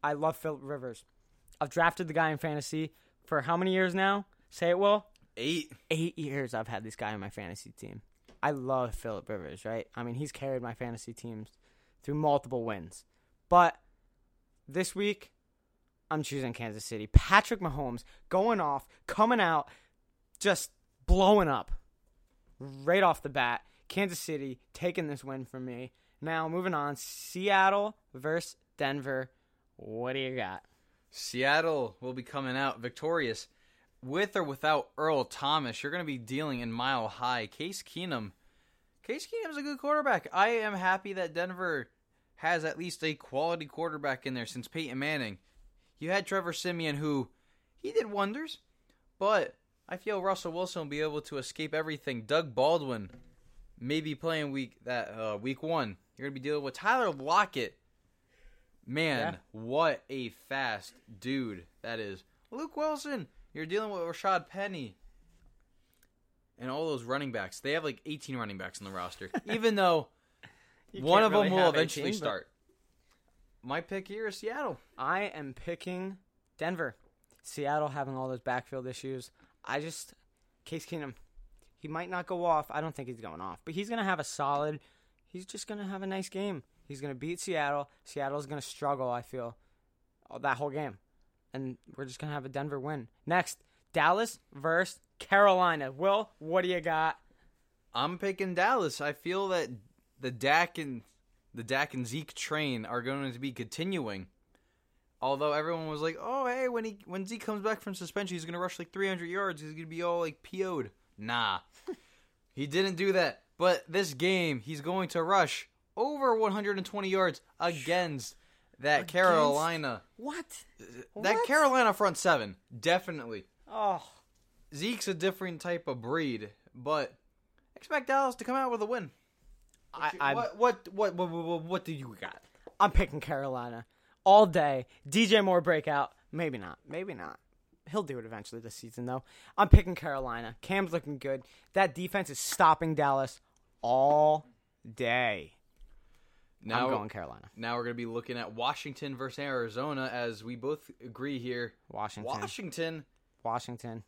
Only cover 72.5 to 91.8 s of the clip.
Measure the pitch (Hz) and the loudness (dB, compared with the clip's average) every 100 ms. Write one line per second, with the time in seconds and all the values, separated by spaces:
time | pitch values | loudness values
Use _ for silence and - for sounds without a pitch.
72.5 | _ _ _ _ _ _ _ _ _ _ | _ _ _ _ _ _ _ _ _ _
73.5 | _ 127 147 170 196 190 208 220 - 208 | _ -6 -6 -4 -8 -8 -8 -6 -6 -8
74.5 | 262 277 151 _ - 131 180 202 156 139 | -6 -6 -6 _ -6 -2 0 -2 -6 -12
75.5 | 127 - 170 - 180 190 190 _ _ _ | -10 -8 -8 -6 -6 -8 -10 _ _ _
76.5 | _ 160 180 147 - _ _ _ _ - | _ -6 -2 -6 -6 _ _ _ _ -14
77.5 | - 143 151 151 139 135 131 131 127 131 | -6 0 0 0 -2 -4 -4 -6 -6 -2
78.5 | 123 - 135 127 123 131 131 120 _ _ | -4 -4 -8 -8 -10 -8 -10 -12 _ _
79.5 | _ - 139 156 - - - _ _ _ | _ -6 -4 -4 -10 -16 -20 _ _ _
80.5 | _ - 165 - 170 143 120 - - - | _ -10 -10 -8 -8 -8 -12 -20 -20 -20
81.5 | - _ _ 151 160 175 185 170 180 175 | -20 _ _ -8 -6 -4 -6 -4 0 4
82.5 | 156 147 147 160 143 127 117 107 80 92 | 4 2 -4 -4 -6 -10 -10 -10 -8 -8
83.5 | 87 - 165 202 233 196 175 143 - 139 | -10 -8 -6 -4 -2 0 -2 -4 -4 0
84.5 | 143 151 151 _ _ _ _ _ 180 185 | 0 0 -4 _ _ _ _ _ -18 -14
85.5 | - - 208 196 196 190 190 190 190 202 | -14 -10 -8 -6 -6 -4 -4 -6 -4 -4
86.5 | 170 - _ _ 139 143 131 147 175 - | -4 -10 _ _ -10 -8 -6 -6 -6 -2
87.5 | 165 143 143 143 _ - - 139 143 139 | 0 0 0 -4 _ -12 -6 -4 -4 -6
88.5 | 147 - - 147 139 131 120 117 131 120 | -8 -10 -4 -2 0 -2 -4 -6 -8 -10
89.5 | 120 _ _ _ _ _ _ _ - 139 | -12 _ _ _ _ _ _ _ -4 -2
90.5 | 123 147 143 143 98 _ _ _ _ _ | 0 -2 -4 -8 -10 _ _ _ _ _
91.5 | 135 131 123 | -8 -8 -10